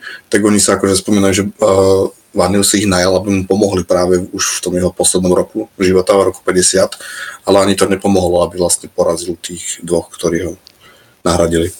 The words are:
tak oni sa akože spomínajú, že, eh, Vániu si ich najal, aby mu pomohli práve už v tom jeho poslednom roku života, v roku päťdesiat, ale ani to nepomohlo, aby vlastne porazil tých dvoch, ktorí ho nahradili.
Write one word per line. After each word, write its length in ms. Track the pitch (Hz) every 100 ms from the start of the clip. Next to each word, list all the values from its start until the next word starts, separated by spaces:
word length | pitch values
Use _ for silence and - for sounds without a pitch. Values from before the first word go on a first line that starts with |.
| - - -
tak 160 | 104
oni 160 | 104 104
sa 160 | 104 95
akože 240 | 98 95
spomínajú, 320 | - 104 98
že, 120 | 95 101
eh, 720 | - 104 98 95 95 95 - _
Vániu 320 | 95 90 101
si 160 | 98 101
ich 80 | 104
najal, 240 | 90 92
aby 160 | 92 101
mu 140 | 98
pomohli 400 | 95 98 98 92
práve 320 | 85 90 90 90 95
už 120 | 95 - -
v 60 |
tom 80 | 90
jeho 160 | 90 87
poslednom 480 | - 90 92 92 90
roku 320 | 87 110 110 -
života, 400 | 92 92 92 98
v 160 | 92
roku 80 | -
päťdesiat, 560 | - 92 90 95 87 - - - - -
ale 160 | - 98
ani 160 | 98 95
to 80 |
nepomohlo, 560 | 98 95 101 95 87 87
aby 160 | 85 90
vlastne 320 | 87 - -
porazil 480 | - 87 82 92 82
tých 480 | - 87 - -
dvoch, 240 | 85 85 -
ktorí 400 | - 85 85 85
ho 80 | 92 - _ - - _ _ 87
nahradili. 400 | 85 85 82 90